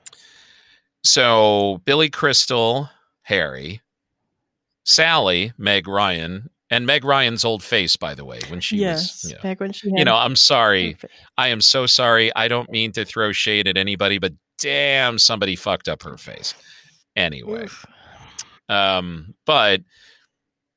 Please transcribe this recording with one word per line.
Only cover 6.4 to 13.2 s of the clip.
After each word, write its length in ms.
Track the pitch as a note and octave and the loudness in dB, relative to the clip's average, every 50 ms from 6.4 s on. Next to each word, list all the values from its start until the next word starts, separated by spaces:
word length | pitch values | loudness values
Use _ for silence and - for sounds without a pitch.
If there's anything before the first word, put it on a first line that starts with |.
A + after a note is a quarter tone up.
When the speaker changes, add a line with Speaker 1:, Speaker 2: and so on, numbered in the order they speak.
| A#2 - _ _ _ - | -14 -16 _ _ _ -4
Speaker 1:
and 160 | A#2 A#2+ B2 | -4 -2 0
Meg 200 | B2+ C#3+ D3 B2 | 0 0 0 2
Ryan's 400 | C#3 C#3 C3+ C3 A#2 A2+ G#2+ - | 2 2 2 2 0 0 -2 -2
old 180 | A2+ A2 G#2 - | -2 -2 -4 -4
face, 320 | - A#2+ G#2+ F2+ E2 - | -2 0 0 2 0 -2
by 180 | - F2+ D#2 C#2 | -2 -4 -8 -10
the 120 | C2 C#2 | -10 -14
way, 140 | B1+ A#1+ A1+ - C2 | -14 -14 -14 -14 -12
when 100 | E2+ F2 | -10 -8
she 180 | - - G#3+ G3+ | -6 -4 -2 -2
Speaker 2:
Yes, 460 | G3 F3+ E3 D#3 F3+ F3+ - - - | -2 -2 -2 -4 -6 -6 -8 -10 -14
Speaker 1:
was, 80 | E3+ | -14
you 60 | - - | -12 -10
know, 40 | |
Speaker 2:
back 180 | - F#3+ F#3+ - | -8 -8 -8 -6
when 100 | G3 G3 | -8 -10
she 160 | G3+ - - G3+ | -10 -8 -6 -4
Speaker 1:
you 60 | F#3+ F3 | 0 0
Speaker 2:
had 80 | D3 | 2
Speaker 1:
know, 120 | A#2+ A2 A#2 | 4 4 2
I'm 180 | B2 A#2+ C3 | 2 2 2
sorry. 560 | - - - C#3+ A#2+ A2+ G#2+ G2 F#2+ F2+ E2 D2+ | 4 4 4 4 4 4 4 4 2 2 -2 -4
Speaker 2:
her 40 | - | -10
fa- 100 | - - _ - - _ _ - | -16 -20 _ -20 -20 _ _ -2
Speaker 1:
I 100 | B2+ B2+ | 0 0
am 140 | A#2 A2 | 0 2
so 240 | - - - C3+ B2+ | 2 2 2 2 2
sorry. 480 | B2+ - - B2+ A#2 A#2 A2+ A2+ A2+ - | 2 2 4 4 6 6 6 4 4 2
I 140 | - A2+ A#2 | 0 0 0
don't 200 | A#2+ A#2+ A#2+ - | 0 -2 -4 -4
mean 220 | - A2+ A2+ A2 F#2 | -4 -4 -4 -4 -4
to 120 | A2+ G2+ | -6 -8
throw 260 | - - A2+ | -6 -4 -2